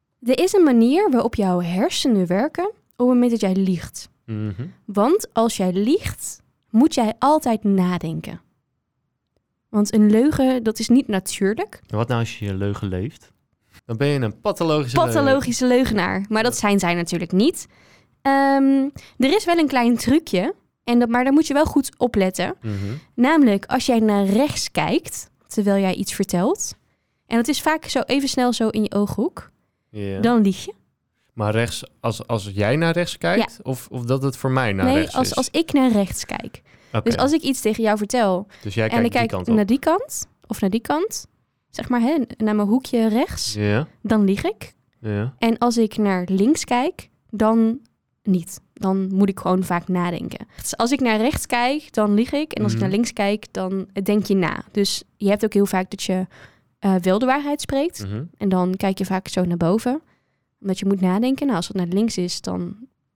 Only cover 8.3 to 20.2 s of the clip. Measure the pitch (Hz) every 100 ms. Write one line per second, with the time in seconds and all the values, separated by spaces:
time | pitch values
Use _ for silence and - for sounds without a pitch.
8.3 | 175 _ _ _ _ _ _ _ _ _
9.3 | _ _ _ _ 214 208 220 214 214 277
10.3 | 302 262 254 220 214 226 240 269 196 -
11.3 | - 196 226 427 - _ 104 117 120 117
12.3 | - 104 95 101 101 101 90 110 - _
13.3 | _ _ _ _ - - 113 143 143 113
14.3 | - 214 - 170 151 131 254 320 311 277
15.3 | 269 247 233 254 247 262 208 180 190 202
16.3 | 214 233 240 208 202 180 175 170 175 175
17.3 | 185 254 370 - _ _ _ _ _ 277
18.3 | 277 277 277 269 269 269 - - - 262
19.3 | 381 359 339 302 262 240 233 - 294